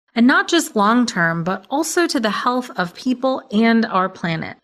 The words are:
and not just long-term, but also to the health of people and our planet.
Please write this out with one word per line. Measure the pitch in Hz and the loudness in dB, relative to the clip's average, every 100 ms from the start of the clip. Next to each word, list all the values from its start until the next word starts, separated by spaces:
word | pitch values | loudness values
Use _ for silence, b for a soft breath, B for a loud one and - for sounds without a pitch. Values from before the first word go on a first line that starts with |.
| _ | _
and | 233 247 | 2 4
not | 339 392 | 4 2
just | 339 294 214 | 0 0 0
long-term, | 202 240 240 185 165 170 165 | 2 2 0 0 0 0 -4
but | 196 - | -6 -4
also | 285 320 359 339 | -4 -2 0 0
to | 294 | 0
the | 220 | -2
health | 190 247 254 247 - | -2 -2 -2 -4 -6
of | 175 - | -6 -6
people | 254 247 262 262 - | -4 -2 -2 -2 -2
and | 208 226 226 226 | 0 4 2 2
our | 190 185 | 0 -2
planet. | 185 170 160 98 - | -4 -6 -6 -8 -14